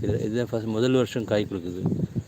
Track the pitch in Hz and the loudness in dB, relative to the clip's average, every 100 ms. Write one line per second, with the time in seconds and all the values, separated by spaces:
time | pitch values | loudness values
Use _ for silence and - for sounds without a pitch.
0 | 101 113 110 117 113 113 110 110 127 131 | 0 0 0 -2 -2 -2 -2 0 4 4
1 | 117 123 101 107 104 95 87 90 - - | 2 -2 0 0 0 -4 -6 -4 -2 0
2 | - - | -2 -4